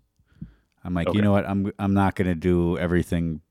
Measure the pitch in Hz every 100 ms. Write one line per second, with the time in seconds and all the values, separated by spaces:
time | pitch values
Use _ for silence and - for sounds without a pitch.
0 | _ _ _ _ - _ _ _ 90 87
1 | 87 101 104 101 - 98 98 - 101 98
2 | 95 - 92 82 90 90 85 82 85 87
3 | 82 85 82 78 _